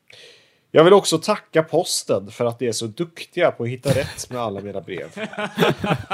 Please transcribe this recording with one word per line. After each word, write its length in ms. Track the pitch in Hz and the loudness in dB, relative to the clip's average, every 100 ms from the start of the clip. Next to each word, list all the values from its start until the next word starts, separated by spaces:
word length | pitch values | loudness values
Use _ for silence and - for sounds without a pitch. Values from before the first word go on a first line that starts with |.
| _ - - - _ _ _ | _ -20 -20 -20 _ _ _
Jag 120 | 139 | 6
vill 100 | 165 | 8
också 240 | 202 - 160 | 8 4 -2
tacka 460 | - 208 - 160 | 0 -4 -2 0
posten 680 | 156 156 180 - - 113 101 | 2 0 0 -4 0 -2 -2
för 140 | 113 120 | -4 -4
att 140 | 113 | -2
de 80 | 123 | -4
är 40 | |
så 160 | 110 117 | -4 -6
duktiga 640 | 107 170 - - 180 160 | -6 -8 -10 -10 2 2
på 120 | - | 2
att 60 | 117 | -4
hitta 200 | 123 139 | -4 0
rätt 400 | 127 151 - - | 0 0 -8 -10
med 120 | 123 | -6
alla 200 | 113 98 | -4 -6
mina 200 | 101 98 | -8 -10
brev. 280 | 85 87 73 202 214 - 208 - - - 208 165 - | -8 -8 -10 -10 -10 -8 -6 0 0 2 -2 -2 -2